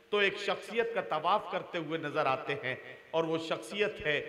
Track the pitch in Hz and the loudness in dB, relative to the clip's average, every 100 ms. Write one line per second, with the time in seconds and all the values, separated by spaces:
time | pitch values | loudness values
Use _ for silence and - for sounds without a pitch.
0 | - 208 196 190 202 185 - 220 226 196 | -2 2 4 2 -2 -2 0 0 0 0
1 | - 156 165 196 170 185 - 175 151 165 | 0 0 4 2 2 -4 -2 -4 -2 -2
2 | 151 143 143 131 - 139 127 127 131 127 | 0 2 2 2 0 -4 -4 -6 -10 -18
3 | - 160 165 160 160 165 - 202 208 208 | -2 0 2 0 -2 -4 -4 0 0 0
4 | 156 147 | 0 0